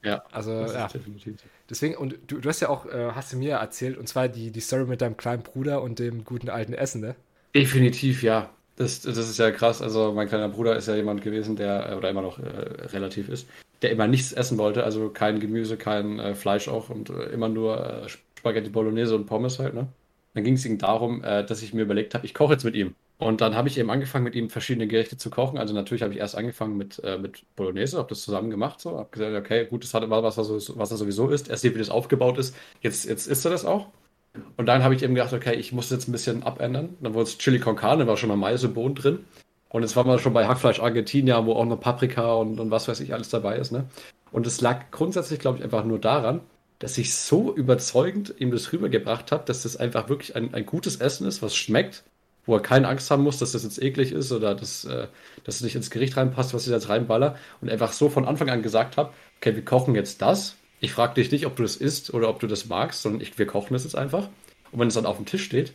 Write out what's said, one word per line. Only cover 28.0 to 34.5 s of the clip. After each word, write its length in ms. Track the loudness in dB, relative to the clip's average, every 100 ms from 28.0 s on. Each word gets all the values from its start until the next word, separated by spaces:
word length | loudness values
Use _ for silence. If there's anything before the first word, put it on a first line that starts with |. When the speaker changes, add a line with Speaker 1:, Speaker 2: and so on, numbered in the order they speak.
| -6
Speaker 1:
das 120 | -8
zusammen 300 | -4 -4 -2
gemacht, 280 | -2 -4 -4
so. 160 | -10 -8
Hab 120 | -10
gesagt, 240 | -6 -4 -4
okay, 300 | 0 0 0
gut, 180 | -4
das 120 | -2 -2
hat, 120 | 2
war 100 | 2
was, 160 | 2 0
was 120 | -2
er 100 | -2
so, 180 | -4 -6
was 140 | -4
er 60 | -2
sowieso 320 | -2 0 2
isst. 200 | 2 -2
Er 80 | 0
sieht, 160 | 2
wie 60 | 2
das 100 | 0
aufgebaut 480 | -2 2 4 4 2
ist. 180 | -4 -6 -20 -4
Jetzt, 240 | -4 -2 -4
jetzt 200 | -6 -2
isst 180 | 0 2
er 40 |
das 140 | 0 0
auch. 220 | 0 -2 _ _ _ _ -20 -18